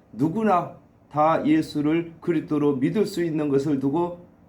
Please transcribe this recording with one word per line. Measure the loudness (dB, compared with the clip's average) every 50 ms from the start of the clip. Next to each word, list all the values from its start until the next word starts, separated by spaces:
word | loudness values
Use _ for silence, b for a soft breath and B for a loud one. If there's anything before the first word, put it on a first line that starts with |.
| _ _ -6
누구나 | -2 -2 -2 0 0 2 2 2 2 0 -2 -8 -16 -20 _ _ _ _ _
다 | 0 2 2 4 2 2 2
예수를 | 2 2 2 2 0 -4 -2 0 0 0 0 -2 -4 -10 -6
그리스도로 | -4 -2 -2 -2 -2 -2 -2 0 2 2 2
믿을 | 2 0 0 2 0 0
수 | 0 -2 -2 -4
있는 | -2 -2 -2 -2 0
것을 | 0 0 2 0 0 0
두고 | 0 0 0 0 -2 -2 -4 -10 -16 -20 -20 _ -20